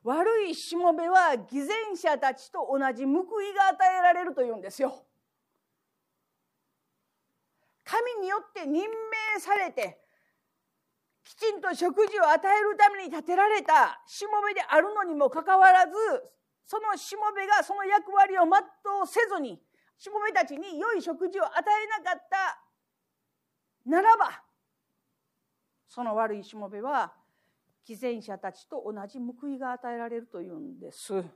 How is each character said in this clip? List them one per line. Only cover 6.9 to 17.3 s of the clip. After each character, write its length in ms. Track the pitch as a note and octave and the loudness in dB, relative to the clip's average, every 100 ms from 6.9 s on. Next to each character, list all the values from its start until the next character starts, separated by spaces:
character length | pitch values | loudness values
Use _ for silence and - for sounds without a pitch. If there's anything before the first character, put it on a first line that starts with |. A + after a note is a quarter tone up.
| _ _ _ _ _ _ _ _ _ | _ _ _ _ _ _ _ _ _
神 380 | - G#4 B4 A4+ | -4 -2 -2 -4
に 60 | F#4 | -4
よ 100 | G4+ | -4
っ 140 | G#4 | -6
て 120 | G4 C#4+ | -10 -4
任 220 | D4+ G#4+ | -2 -4
命 500 | A4 A4 A4 A4 G#4 | -6 -8 -6 -4 -4
さ 160 | F4+ | -2
れ 160 | G4+ F4 | -2 -2
て、 300 | - F#3+ - _ _ _ _ _ _ _ _ _ _ _ _ | -6 -10 -10 _ _ _ _ _ _ _ _ _ _ _ _
き 100 | - | -20
ち 180 | - A4 | -6 -4
ん 80 | G4+ | -2
と 140 | F#4 | -4
食 320 | D4 F4 G4 G#4+ | -2 0 2 0
事 120 | G#4 | 4
を 100 | D#4 | 4
与 280 | D#4+ F#4+ G#4 | 4 4 2
え 40 | |
る 120 | G#4 G4+ | 2 4
た 100 | G4+ | 4
め 160 | G4 | 4
に 60 | D#4+ | -8
立 140 | D#4 | -8
て 120 | - F#4 | 0 4
ら 120 | G#4 | 4
れ 140 | G#4 | 2
た 380 | - D#4 A3+ - - | 4 4 4 0 -16
し 180 | - | -12
も 160 | G#4 G#4 G#4 | -4 -2 -2
べ 80 | |
で 80 | F#4+ | -4
あ 180 | - D4+ | 2 2
る 140 | G4 | 4
の 100 | G#4+ | -2
に 100 | F4+ | -4
も 140 | D4 C#4 | 0 0
か 160 | D#4 | 0
か 140 | D#4+ F#4+ | 4 8
わ 120 | F#4 | 10
ら 160 | F#4 F4+ | 8 6
ず、 60 | G4+ A4 C4+ - _ _ _ | 0 -2 -2 -6 _ _ _
そ 140 | - G#4+ | -10 -6
の 180 | G#4+ F4 | -4 -6
し 200 | - G4+ | -8 -4
も 160 | G#4 | -4